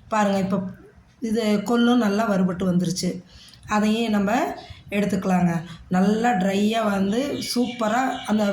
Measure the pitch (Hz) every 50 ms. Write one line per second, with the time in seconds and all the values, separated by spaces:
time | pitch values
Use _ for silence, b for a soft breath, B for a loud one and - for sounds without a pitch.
0 | B - 226 214 208 202 196 196 185 - 175 160 - - - - - - - -
1 | - _ _ _ - 220 214 233 220 208 208 202 202 - 240 240 240 240 247 247
2 | 214 202 196 214 226 214 196 185 185 180 175 180 196 185 170 175 175 165 - -
3 | 180 180 - - - B B B B B B B B - 214 214 214 214 220 233
4 | 233 220 208 202 196 202 233 262 339 - - B B B B B B - 196 208
5 | 208 - 202 185 - 190 185 180 175 170 170 165 - B B B B - 175 185
6 | 196 208 220 226 233 240 240 185 185 196 190 202 208 214 226 226 220 208 202 196
7 | 196 196 208 247 285 285 - - - - - 240 240 - - - 220 208 220 254
8 | 262 262 - - - - 214 214 208 202